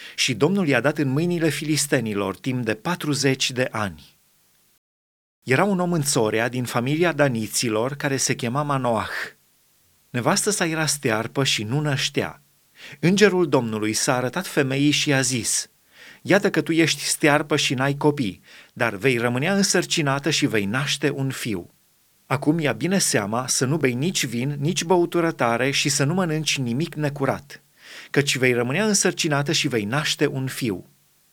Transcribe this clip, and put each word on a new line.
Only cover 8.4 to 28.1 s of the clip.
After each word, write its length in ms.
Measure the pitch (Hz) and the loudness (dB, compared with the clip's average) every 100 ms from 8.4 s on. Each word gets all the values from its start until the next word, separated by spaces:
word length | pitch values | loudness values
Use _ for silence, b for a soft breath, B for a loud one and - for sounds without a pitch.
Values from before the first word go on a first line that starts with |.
| 120 135 | -2 -2
Manoah. 480 | 147 135 123 110 92 - - - _ _ _ _ _ _ _ | -2 0 0 0 -2 -6 -10 -14 _ _ _ _ _ _ _
Nevastă 400 | 127 117 185 214 | -2 0 0 0
sa 160 | 196 170 | -2 -2
era 200 | 160 151 | 0 -2
stearpă 580 | - 123 110 113 - | -2 0 0 0 -2
și 180 | 135 - | 0 0
nu 180 | 107 143 | -2 -2
năștea. 600 | 151 131 - - 90 - _ _ _ - B B | 0 -2 -2 -2 -4 -6 _ _ _ -20 B B
Îngerul 480 | 160 196 202 185 170 | 0 6 6 4 2
Domnului 440 | 135 117 107 107 | 2 0 -2 -2
s-a 240 | 107 - 127 | 0 0 0
arătat 300 | 123 - 185 | 0 -4 -4
femeii 440 | - 135 139 147 | 0 0 2 2
și 180 | 143 - | 2 2
i-a 120 | 135 | 2
zis: 460 | 127 127 98 - - _ _ B B B | 2 -2 -2 -4 -6 _ _ B B B
"Iată 280 | - 190 202 | 2 4 4
că 100 | 175 | 0
tu 120 | 151 | 0
ești 300 | 160 156 - | 2 2 2
stearpă 540 | - - 156 147 156 151 | -4 0 4 4 2 0
și 180 | - | 0
n-ai 220 | 127 135 143 | 0 0 2
copii, 440 | 147 143 107 - B B B | 2 2 -2 -6 B B B
dar 220 | - 120 | -2 -2
vei 220 | 101 135 120 | 0 0 2
rămânea 380 | 120 123 156 | 2 0 0
însărcinată 760 | 202 196 190 - - 143 139 165 | 2 2 2 0 0 0 0 0
și 160 | 147 139 | 0 2
vei 180 | 107 | 0
naște 460 | 98 127 139 - 147 | 0 -2 -2 -2 -2
un 200 | 135 135 | 0 -4
fiu. 400 | - 127 95 85 _ _ _ _ _ - | -4 -6 -6 -8 _ _ _ _ _ -4
Acum 320 | 135 147 165 | -2 2 2
ia 140 | 143 | 0
bine 260 | 107 170 196 | -2 0 0
seama 480 | - 127 101 117 127 | 2 0 0 -2 -2
să 180 | - | 0
nu 120 | 131 156 | 0 0
bei 180 | 135 | 0
nici 320 | 123 160 190 131 | 0 -2 -2 -4
vin, 300 | 117 135 143 | -4 -4 -2
nici 240 | 139 143 | -2 -2
băutură 480 | 170 185 170 175 165 | 2 2 2 2 0
tare 380 | 151 123 117 131 | 0 0 2 0
și 180 | 139 147 | 0 0
să 160 | 139 | 0
nu 100 | 139 | 2
mănânci 440 | 180 175 156 147 - | 0 0 -2 -2 -2
nimic 360 | 123 117 165 | -2 -2 -4
necurat, 680 | 151 147 143 135 98 - - _ _ B B B | -4 -4 -2 -2 -2 -6 -20 _ _ B B B